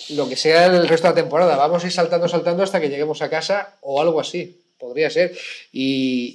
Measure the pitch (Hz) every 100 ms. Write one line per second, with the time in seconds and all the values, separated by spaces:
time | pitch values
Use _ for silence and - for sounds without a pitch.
0 | - 147 127 127 156 165 180 180 160 160
1 | 175 165 156 156 180 139 147 170 180 185
2 | 165 175 170 170 170 175 190 190 147 139
3 | 151 147 147 156 - 196 190 _ 139 139
4 | 170 156 - 180 151 - _ _ 123 127
5 | 151 160 175 180 - - - 131 135 135
6 | 131 127 120